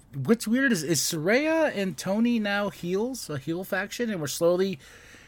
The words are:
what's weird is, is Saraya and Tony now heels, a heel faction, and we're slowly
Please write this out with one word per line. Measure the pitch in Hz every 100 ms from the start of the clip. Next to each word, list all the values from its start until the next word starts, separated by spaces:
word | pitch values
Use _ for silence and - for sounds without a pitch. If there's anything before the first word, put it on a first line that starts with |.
| - 139
what's | 135 226 214
weird | 247 269
is, | 190
is | 151 151
Saraya | - 165 165 247 311 320 294 202
and | 190 147
Tony | 180 208 240 233
now | 208 202 202
heels, | - 175 190 247 247 -
a | 143
heel | 156 170
faction, | 190 190 202 - 233
and | 185
we're | 147
slowly | - 170 180 190 185 - - - -